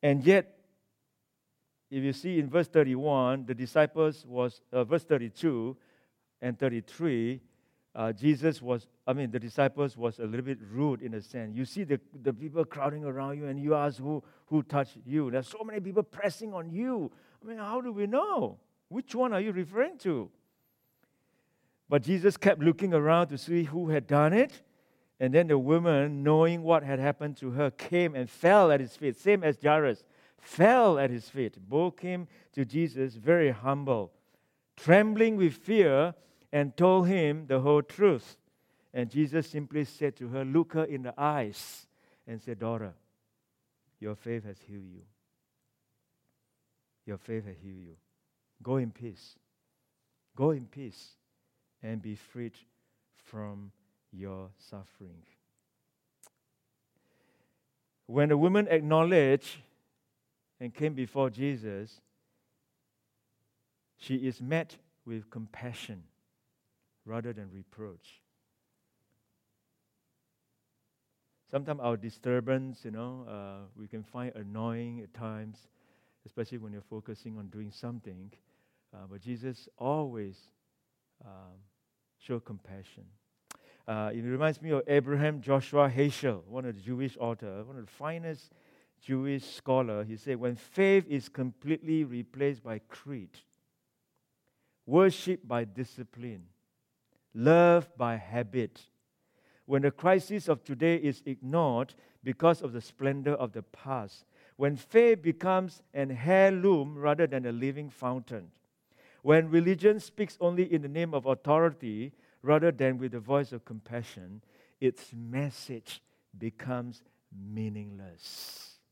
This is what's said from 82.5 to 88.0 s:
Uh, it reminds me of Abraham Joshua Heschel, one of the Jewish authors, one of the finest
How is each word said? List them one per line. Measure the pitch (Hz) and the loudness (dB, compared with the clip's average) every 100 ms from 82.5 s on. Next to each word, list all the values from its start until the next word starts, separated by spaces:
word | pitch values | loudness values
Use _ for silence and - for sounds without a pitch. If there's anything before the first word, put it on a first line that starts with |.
| 104 - 95 92 - 95 95 _ _ _ - _ _ - | -20 -18 -20 -20 -20 -20 _ _ _ _ -20 _ _ -8
Uh, | 110 107 | -6 -6
it | 113 | -6
reminds | 117 131 156 151 | -6 -2 -2 -2
me | 156 | -4
of | 147 127 | -4 2
Abraham | 143 127 143 151 151 | 0 2 -2 -2 -2
Joshua | 127 139 131 147 143 | 0 0 2 2 4
Heschel, | 127 139 - 143 104 85 | 4 0 0 -4 -4 -8
one | 120 | -10
of | 127 | -10
the | 101 | -10
Jewish | 95 123 135 - | -8 -6 -6 -6
authors, | 117 113 107 95 110 | -6 -6 -10 -14 -16
one | 135 | -18
of | |
the | 107 | -20
finest | - | -12